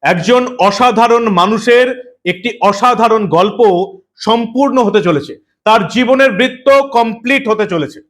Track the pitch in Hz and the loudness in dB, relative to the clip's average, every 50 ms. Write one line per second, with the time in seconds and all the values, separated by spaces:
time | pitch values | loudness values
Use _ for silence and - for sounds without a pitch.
0 | - 143 180 175 160 190 247 247 247 247 - - 180 202 202 202 254 254 233 214 | 0 -2 -2 -2 0 2 2 2 0 -2 -4 0 0 0 0 2 0 0 2 2
1 | 226 240 233 233 233 226 202 175 175 196 220 220 220 240 240 240 247 247 254 254 | 2 2 2 2 2 0 2 2 2 2 0 -2 0 2 2 2 2 0 -2 -8
2 | - - _ _ _ 180 180 180 180 240 240 240 - 196 196 202 240 247 247 - | -14 -20 _ _ _ -8 -8 -6 -6 -10 -6 -2 0 0 0 2 0 0 2 2
3 | 226 233 220 226 214 180 151 165 185 214 208 - 240 214 180 175 185 196 - - | 2 0 2 0 -2 0 0 0 0 0 0 2 2 2 2 0 -4 -6 -10 -20
4 | _ _ _ _ - - 220 233 233 226 226 254 277 285 277 262 240 202 196 208 | _ _ _ _ -4 -2 -2 -2 -2 -4 -2 -2 -2 0 0 0 0 2 0 0
5 | 165 175 160 143 - - - - _ _ _ _ _ 214 220 226 196 156 - 226 | 0 2 -2 -2 -4 -8 -16 -20 _ _ _ _ _ 2 2 2 0 -2 -2 -2
6 | 247 226 262 262 269 269 214 180 247 254 254 - - 277 277 277 277 277 - 247 | 0 0 2 2 2 2 2 0 -2 -2 -2 -4 0 2 2 2 2 0 -2 -2
7 | 233 226 214 - - 247 269 269 269 233 220 214 214 - 185 165 147 123 - - | -2 -2 -6 -8 -4 -4 -2 -2 0 -2 -2 -2 -2 -4 -4 -6 -6 -6 -10 -16
8 | - _ | -20 _